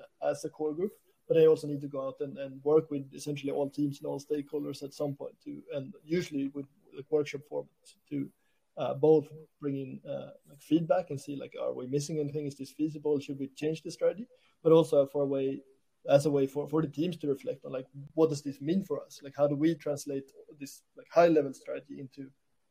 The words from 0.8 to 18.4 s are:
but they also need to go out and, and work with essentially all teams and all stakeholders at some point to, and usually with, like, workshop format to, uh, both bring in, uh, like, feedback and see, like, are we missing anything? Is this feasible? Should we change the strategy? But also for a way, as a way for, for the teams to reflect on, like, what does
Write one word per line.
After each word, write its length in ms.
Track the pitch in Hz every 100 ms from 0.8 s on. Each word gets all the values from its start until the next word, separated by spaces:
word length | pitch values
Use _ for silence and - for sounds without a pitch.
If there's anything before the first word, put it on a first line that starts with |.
| 202 - _ _ -
but 80 |
they 140 | 165 160
also 180 | 151 147
need 140 | 143
to 80 | 143
go 180 | 139 135
out 100 | 131
and, 180 | 143 135
and 240 | 139 135
work 240 | 139 156 156
with 140 | 143 139
essentially 380 | 143 147 143 139
all 160 | 139 139
teams 300 | 143 147 143
and 80 | 147
all 140 | 143
stakeholders 600 | 139 151 143 151 143 139
at 120 | 139
some 200 | - 147
point 200 | 139 139 -
to, 160 | - 143 -
and 180 | 147 131 -
usually 440 | 151 170 - 147 139
with, 120 | 143 139 _ _
like, 120 | - 139
workshop 320 | 151 147 139 -
format 220 | 147 143 _ - - -
to, 180 | 143 139 _ _ _ _ -
uh, 160 | 127
both 340 | 135 151 156 143 156 156 _
bring 160 | 147 139
in, 340 | 135 139 143
uh, 200 | 139 135 - _
like, 120 | 143
feedback 480 | - 160 165 180 175
and 100 | 139
see, 180 | - 139
like, 180 | 127 -
are 140 | 123
we 140 | 127 127
missing 320 | 143 143 156
anything? 280 | 143 147 147
Is 100 | 139
this 140 | 135
feasible? 480 | - 156 151 151 147
Should 200 | 143 139
we 100 | 135
change 340 | - 151 160
the 80 | 175
strategy? 360 | - 170 175 240 _ _ _
But 100 | 165
also 340 | 165 156 147 139
for 160 | 147
a 40 | 139
way, 340 | 139 135 135 - _ _ _ -
as 180 | 143 151
a 40 |
way 160 | 143 135
for, 220 | 147 143
for 140 | 156
the 60 | 156
teams 280 | 143 175 170
to 100 | 151
reflect 360 | 135 127 139
on, 80 | 143
like, 140 | 131 131 143 143
what 140 | 156 160
does 120 | 143